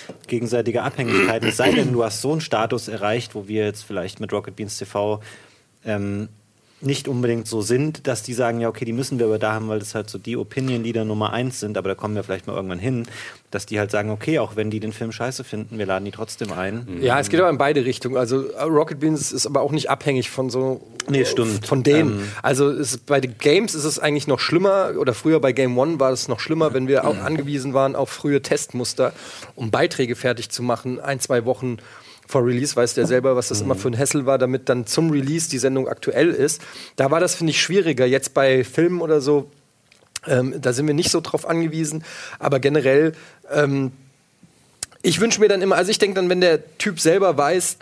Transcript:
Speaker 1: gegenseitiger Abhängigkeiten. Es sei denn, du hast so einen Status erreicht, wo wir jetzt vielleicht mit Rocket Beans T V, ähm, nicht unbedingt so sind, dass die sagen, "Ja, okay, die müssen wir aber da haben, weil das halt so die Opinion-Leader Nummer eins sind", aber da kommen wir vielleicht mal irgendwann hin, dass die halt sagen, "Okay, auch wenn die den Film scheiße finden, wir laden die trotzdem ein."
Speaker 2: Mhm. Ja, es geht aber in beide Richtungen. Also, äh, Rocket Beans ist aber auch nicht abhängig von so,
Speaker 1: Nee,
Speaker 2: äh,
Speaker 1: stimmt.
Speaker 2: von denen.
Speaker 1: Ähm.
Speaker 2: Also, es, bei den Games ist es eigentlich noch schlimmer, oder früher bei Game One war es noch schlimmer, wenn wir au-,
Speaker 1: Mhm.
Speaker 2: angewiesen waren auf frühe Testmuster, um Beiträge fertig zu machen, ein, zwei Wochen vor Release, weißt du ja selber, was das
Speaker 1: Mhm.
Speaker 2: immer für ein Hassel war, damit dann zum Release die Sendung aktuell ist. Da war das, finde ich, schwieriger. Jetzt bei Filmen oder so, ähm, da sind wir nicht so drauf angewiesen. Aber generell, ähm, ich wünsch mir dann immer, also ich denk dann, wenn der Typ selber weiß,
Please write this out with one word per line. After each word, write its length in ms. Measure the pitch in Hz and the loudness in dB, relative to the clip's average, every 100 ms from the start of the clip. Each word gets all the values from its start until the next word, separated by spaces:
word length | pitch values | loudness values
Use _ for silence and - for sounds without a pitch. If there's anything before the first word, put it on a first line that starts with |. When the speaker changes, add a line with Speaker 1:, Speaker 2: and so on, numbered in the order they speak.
| - - - | -18 -20 -4
Speaker 1:
gegenseitiger 560 | 117 117 120 117 113 | -2 0 0 0 -2
Abhängigkeiten. 640 | 113 127 120 95 92 113 110 | -2 -2 0 2 2 2 0
Es 80 | 107 | 2
sei 140 | 139 | 4
denn, 220 | 247 165 | 4 2
du 100 | 123 | 0
hast 180 | 113 - | 0 -2
so 100 | 135 | -2
einen 80 | 160 | -2
Status 480 | 160 107 113 123 107 | 0 0 0 -2 -6
erreicht, 440 | 107 101 120 120 | -4 -2 -2 -4
wo 140 | 107 98 | -10 -4
wir 160 | 107 104 | -2 -2
jetzt 180 | 104 - | -4 -8
vielleicht 340 | 98 90 - | -6 -6 -8
mit 120 | 107 | -6
Rocket 220 | 101 101 - | -6 -6 -10
Beans 200 | 104 - | -10 -10
T 80 | 98 | -6
V, 360 | 101 104 107 107 - - _ _ _ - | -2 -2 -2 -6 -20 -20 _ _ _ -6
ähm, 420 | 104 101 101 107 - _ _ _ _ | -4 -4 -6 -8 -14 _ _ _ _
nicht 280 | 135 139 - | -4 -4 -4
unbedingt 400 | 123 123 117 110 | -2 0 0 -2
so 140 | 113 | -4
sind, 440 | 101 127 151 156 - | 0 0 0 -4 -4
dass 160 | 123 | -6
die 120 | - | -4
sagen, 280 | 120 120 117 | -2 0 0
"Ja, 80 | 117 | -2
okay, 160 | 110 117 | -2 -2
die 80 | |
müssen 240 | 117 131 131 | -2 -2 0
wir 80 | 117 | 0
aber 140 | 107 | 2
da 140 | 107 | 0
haben, 140 | 110 110 | -2 -2
weil 120 | 107 | -4
das 160 | 104 110 | -4 -6
halt 160 | 104 | -8
so 80 | 95 | -10
die 180 | 104 120 | -8 -6
Opinion-Leader 680 | 104 - 131 123 117 113 110 | -6 -4 -2 -2 -2 -2 -2
Nummer 280 | 107 107 | 0 -2
eins 260 | 110 127 123 | -2 -4 -4
sind", 160 | 107 101 | -6 -4
aber 140 | 95 | -4
da 60 | 95 | -4
kommen 180 | 107 | -4
wir 100 | 107 | -4
vielleicht 220 | 95 95 - | -4 -6 -6
mal 100 | 95 | -8
irgendwann 220 | 95 90 | -6 -6
hin, 300 | 107 127 117 - - - _ | -4 -4 -6 -12 -16 -18 _
dass 160 | 98 - | -10 -4
die 140 | 107 | -2
halt 100 | 101 | 0
sagen, 220 | 104 104 | -2 -2
"Okay, 260 | 107 127 156 | -4 -2 0
auch 180 | 110 104 | 0 -4
wenn 140 | 107 | -4
die 100 | 107 | -4
den 140 | 107 | -6
Film 180 | 107 113 | -6 -8
scheiße 320 | 110 120 131 | -6 -8 -8
finden, 360 | 127 107 107 110 | -10 -10 -8 -6
wir 80 | 98 | -2
laden 180 | 95 101 | -2 -4
die 60 | |
trotzdem 400 | 95 110 - 107 | -8 -12 -8 -8
ein." 360 | 85 95 110 120 | -6 -6 -6 -8
Speaker 2:
Mhm. 140 | 87 | -2
Ja, 180 | 127 131 | 0 2
es 100 | 143 | 2
geht 100 | 165 | 4
aber 100 | 180 | 4
in 80 | 139 | 4
beide 260 | 139 147 | 2 2
Richtungen. 320 | 123 120 123 127 | 0 -2 -2 -2
Also, 340 | 117 135 135 | 0 0 -2
äh, 100 | 107 | -4
Rocket 380 | 151 151 160 147 | 0 2 2 0
Beans 320 | 156 156 151 | 0 0 -2
ist 160 | 127 147 | -4 -2
aber 140 | 139 | 0
auch 100 | 135 | 0
nicht 180 | 151 - | 0 0
abhängig 400 | 135 - 131 120 | -2 0 0 -2
von 220 | - 131 | -4 -4
so, 300 | 120 131 131 - - - | -2 -2 -4 -8 -12 -2
Speaker 1:
Nee, 120 | 139 | 0
Speaker 2:
äh, 40 | 123 | 2
Speaker 1:
stimmt. 400 | - 113 104 - | 2 0 -2 0
Speaker 2:
von 160 | 135 | 2
denen. 300 | 127 147 156 | 4 4 4
Speaker 1:
Ähm. 100 | 101 101 104 | 0 -6 -4
Speaker 2:
Also, 260 | - 131 143 | 0 2 2
es, 280 | 139 131 120 | 2 -2 -4
bei 240 | - 139 | 0 0
den 180 | 131 107 | 0 0
Games 340 | 147 165 220 | 2 4 2
ist 100 | 160 147 | -2 -4
es 120 | 143 | -2
eigentlich 300 | 151 147 147 | 0 0 0
noch 120 | 131 | 0
schlimmer, 520 | - 170 196 196 190 - | 2 2 4 4 2 0
oder 160 | 127 117 | 0 0
früher 240 | 156 156 | 2 4
bei 140 | 131 | 4
Game 240 | 123 131 123 | 2 2 2
One 200 | 143 160 | 0 2
war 120 | 131 | 0
es 160 | 131 - | 0 -4
noch 120 | 120 | -6
schlimmer, 340 | - 160 156 131 | -2 0 0 0
wenn 120 | 131 | 2
wir 200 | 135 143 | 2 2
au-, 60 | |
Speaker 1:
Mhm. 80 | 147 | -2
Speaker 2:
angewiesen 520 | - 160 143 143 131 | -2 -4 -2 -4 0
waren 220 | 131 135 139 | 2 2 0
auf 140 | 135 | -4
frühe 340 | - 147 143 | -4 0 0
Testmuster, 680 | 135 151 - 127 120 - 131 - - - - - | 2 -2 -2 -6 -4 0 0 -2 -12 -16 -18 -10
um 160 | 117 | -2
Beiträge 440 | 120 156 - 127 117 | 0 0 0 -2 -2
fertig 340 | 127 117 117 | -2 -2 -6
zu 120 | - | -6
machen, 380 | 123 117 131 127 | -2 -2 -4 -6
ein, 200 | 139 135 | -4 -4
zwei 260 | - 127 113 | 0 0 0
Wochen 320 | 123 127 113 - - - - - | -2 -4 -6 -10 -20 -20 -20 -2
vor 160 | 139 123 | 2 2
Release, 300 | 123 143 - | 2 0 2
weißt 220 | 120 - | 2 2
du 40 | |
ja 60 | 113 | 2
selber, 300 | 127 131 123 | 4 4 2
was 100 | 120 | 0
das 120 | 107 | -2
Speaker 1:
Mhm. 80 | 104 | 0
Speaker 2:
immer 80 | 131 | 0
für 120 | 131 | 0
ein 100 | 117 | 0
Hassel 280 | 139 151 127 | 0 2 2
war, 120 | 135 | 2
damit 300 | 127 127 - | 2 0 0
dann 180 | 123 113 | 0 0
zum 260 | - 165 | 0 2
Release 380 | 147 135 160 165 | 2 0 -2 -2
die 100 | 131 | 0
Sendung 280 | 127 135 131 | 0 0 -2
aktuell 440 | - - 117 165 | -4 -2 2 2
ist. 300 | 143 143 - - - - - | 4 0 0 -10 -18 -8 0
Da 120 | 135 | 2
war 120 | 160 | 4
das, 140 | 175 - | 2 2
finde 160 | 165 | 0
ich, 100 | - | 0
schwieriger. 440 | - 190 165 131 127 | 2 2 2 2 4
Jetzt 280 | 135 - | 2 2
bei 320 | - 139 131 123 | 2 4 4 2
Filmen 340 | - 170 180 | 2 2 2
oder 220 | 160 156 | 2 2
so, 280 | 135 147 139 _ _ _ _ _ _ - - | 4 2 0 _ _ _ _ _ _ -12 0
ähm, 280 | 131 131 151 | 2 2 0
da 140 | 131 | -2
sind 140 | 123 151 | 0 2
wir 60 | |
nicht 160 | 147 - | 2 2
so 120 | 170 | 0
drauf 260 | 165 156 - | 0 -4 -2
angewiesen. 560 | 165 165 160 156 156 156 - - - | -2 0 -2 -4 -6 -10 -14 -16 -6
Aber 220 | 143 139 | 0 2
generell, 540 | 139 151 131 135 160 160 - - - | 2 4 4 6 4 0 -10 -20 -4
ähm, 440 | 147 143 139 135 - - _ _ _ - _ _ _ - - | 0 2 2 -2 -6 -18 _ _ _ -20 _ _ _ -14 -4
ich 180 | 180 165 | -2 2
wünsch 180 | 226 196 | 2 4
mir 80 | 208 | 4
dann 140 | 196 | 4
immer, 160 | 190 165 | 4 2
also 120 | 180 | 2
ich 100 | 220 | 2
denk 160 | 202 196 | 2 2
dann, 120 | 180 | 2
wenn 140 | 180 | 4
der 360 | 180 156 - - | 6 4 0 -6
Typ 200 | 214 170 | -6 0
selber 380 | 156 185 190 139 | 4 4 4 4
weiß, 400 | 143 180 - - | 2 2 0 -2